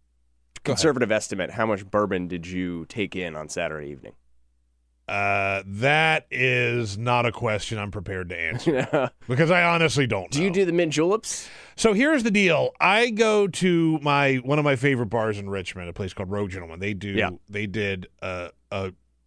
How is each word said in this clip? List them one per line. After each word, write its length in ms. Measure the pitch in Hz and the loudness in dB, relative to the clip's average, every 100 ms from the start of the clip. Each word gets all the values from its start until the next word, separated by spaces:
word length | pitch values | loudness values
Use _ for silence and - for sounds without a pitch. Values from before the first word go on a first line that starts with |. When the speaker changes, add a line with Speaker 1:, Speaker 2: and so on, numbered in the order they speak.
| _ _ _ _ _ - | _ _ _ _ _ -10
Speaker 1:
conservative 480 | - 127 160 127 113 | -4 2 2 2 2
estimate, 380 | 107 - 98 87 | 0 -2 -4 -6
how 160 | 98 110 | -2 -2
much 180 | 101 98 | -2 -2
bourbon 360 | 104 104 95 90 | 0 0 -2 -4
did 200 | 87 85 | -6 -6
you 400 | 92 90 85 78 | -4 -4 -6 -8
take 280 | 120 98 | -6 -6
in 220 | 92 87 76 | -4 -8 -8
on 140 | 76 | -8
Saturday 400 | 90 82 78 73 | -6 -4 -6 -10
evening? 240 | 69 - - _ _ _ _ _ _ _ _ - | -14 -16 -20 _ _ _ _ _ _ _ _ -8
Speaker 2:
Uh, 560 | 101 101 98 98 98 98 | -2 0 0 0 -2 -6
that 600 | 101 135 151 160 156 - | -2 2 4 2 0 -2
is 680 | 127 127 123 120 120 110 98 | -2 0 2 0 0 -4 -4
not 300 | 120 123 120 | 0 2 2
a 60 | |
question 440 | - 117 107 - 110 | 0 -2 -2 -4 -6
I'm 140 | 101 | -6
prepared 400 | 104 87 95 87 | -8 -8 -8 -6
to 100 | 85 | -6
answer 720 | 82 117 - 135 127 151 127 - | -4 -2 0 0 0 0 -2 -6
Speaker 1:
<laughs> 100 | - | -4
Speaker 2:
because 220 | 123 165 | 0 4
I 120 | 180 | 4
honestly 440 | 170 170 160 143 127 | 4 2 2 2 0
don't 240 | 101 90 | 0 -2
Speaker 1:
Do 120 | 139 | -2
you 60 | 190 | 0
Speaker 2:
know. 60 | |
Speaker 1:
do 100 | 180 | 2
the 80 | 180 | 2
mint 220 | 170 165 | 2 2
juleps? 520 | 143 170 220 - - - - - - | 2 2 2 -2 -10 -12 -18 -20 0
Speaker 2:
So 160 | 226 | 2
here's 300 | 202 285 302 | 4 4 4
the 80 | 226 | 4
deal. 400 | 202 185 147 127 - | 4 4 4 2 2
I 300 | 170 208 247 | 4 4 2
go 360 | 214 220 214 202 | 2 4 4 2
to 520 | - 185 170 160 156 | 2 4 4 4 2
my, 380 | 143 143 139 131 | 2 4 4 2
one 220 | 123 151 | 2 2
of 60 | |
my 120 | 147 127 | 4 2
favorite 340 | 143 127 113 | 2 2 0
bars 280 | 113 110 101 | 0 0 -2
in 120 | 98 | -4
Richmond, 400 | 98 92 92 87 | -6 -6 -8 -10
a 20 | |
place 220 | 98 95 | -6 -8
called 160 | - 92 | -6 -6
Roe 180 | 101 101 | -4 -4
Gentleman. 320 | 95 82 82 | -6 -12 -8
They 140 | 101 | -6
do, 160 | 98 101 | -6 -4
Speaker 1:
Yeah. 220 | 98 95 87 - | -2 -2 -4 -10
Speaker 2:
they 160 | 104 104 | -8 -6
did 400 | 107 101 95 - _ | -4 -4 -4 -10 _
a, 300 | 95 90 87 - _ | -8 -8 -10 -14 _
a 240 | 101 95 - _ _ | -6 -6 -8 _ _